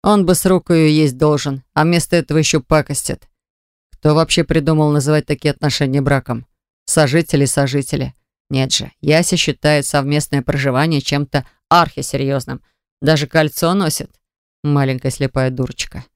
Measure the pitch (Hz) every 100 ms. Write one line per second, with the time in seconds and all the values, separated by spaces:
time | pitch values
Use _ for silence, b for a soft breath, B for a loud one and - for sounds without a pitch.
0 | - 208 175 180 190 185 - 165 156 151
1 | 151 127 151 147 147 135 _ - 160 175
2 | - 175 156 151 151 156 - 156 143 139
3 | - - _ _ _ _ _ _ _ -
4 | 151 151 160 - 165 165 147 156 151 147
5 | 135 151 - 147 151 143 151 - 139 135
6 | 139 139 - 117 127 _ _ _ - -
7 | 147 156 165 156 139 - 139 143 135 143
8 | 131 - _ _ _ 135 131 - - _
9 | 147 156 175 180 - 143 151 151 139 147
10 | 139 147 - 143 - 143 139 127 160 156
11 | - 143 139 143 127 b _ 170 165 -
12 | 131 139 135 139 127 127 _ _ _ _
13 | 139 156 147 160 151 - 165 190 175 -
14 | - _ _ _ _ _ 147 143 135 131
15 | 131 - 135 135 131 127 127 127 - -
16 | -